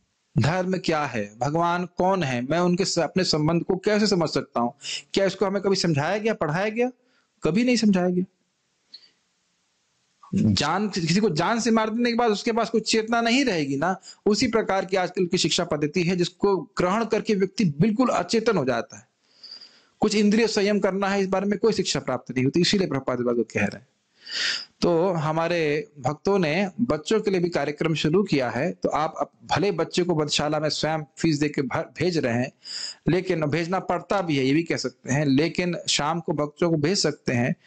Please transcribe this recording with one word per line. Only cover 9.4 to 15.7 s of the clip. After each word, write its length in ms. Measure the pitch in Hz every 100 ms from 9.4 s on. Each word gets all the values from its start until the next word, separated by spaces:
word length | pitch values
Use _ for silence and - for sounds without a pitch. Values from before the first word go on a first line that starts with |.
| _ _ _ _ _ _ _ _ - 185
जान, 540 | 107 95 147 185 214
किसी 300 | 190 160 185
को 100 | 208
जान 300 | 156 175 233
से 120 | 240
मार 180 | 220 220
देने 220 | 226 240
के 60 | 233
बाद 140 | 240
उसके 200 | 202 233
पास 180 | 226 220
कोई 120 | 220
चेतना 400 | 220 220 220 233
नहीं 240 | 226 254 269
रहेगी 300 | 175 139 139
ना। 220 | 165 185 - - 202
उसी 220 | 208 240
प्रकार 380 | 220 208 190 180
की 120 | 185
आजकल 280 | 175 - 175
की 120 | 185
शिक्षा 260 | 160 -
पद्धति 400 | 170